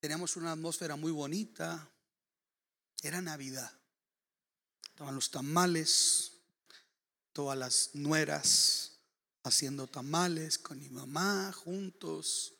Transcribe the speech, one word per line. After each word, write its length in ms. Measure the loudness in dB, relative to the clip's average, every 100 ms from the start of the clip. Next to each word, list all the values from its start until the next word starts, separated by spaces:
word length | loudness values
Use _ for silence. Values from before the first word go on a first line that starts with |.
Teníamos 360 | -4 -2 -4 -2
una 160 | -4
atmósfera 420 | -2 -4 -4 -4
muy 160 | -2 0
bonita, 800 | 0 0 -2 -4 -4 -4 -4 -10 _ _ _ _ _ _ _ _ _ _ -10
era 180 | -6 -4
Navidad. 520 | -4 -6 -8 -10 -12 -14 _ _ _ _ _ _ _ _ _ _ -20
Estaban 260 | -14 -8 -4
los 160 | -4
tamales, 1000 | -4 0 4 6 4 4 4 6 4 0 -12 _ _ _ -20 _ _ _ _ _
todas 260 | -6 -4 -2
las 320 | 2 2 2
nueras 1040 | 0 2 4 4 2 6 6 6 2 -2 -14 _ _ _ _
haciendo 460 | 2 2 2 -6 -8
tamales 680 | -8 -2 2 2 0 -2 -4
con 220 | -4 -12
mi 100 | -12
mamá 640 | -12 -6 0 2 2 -2
juntos. 1040 | -8 -6 -6 -6 -10 -8 -6 -4 -4 -6 -10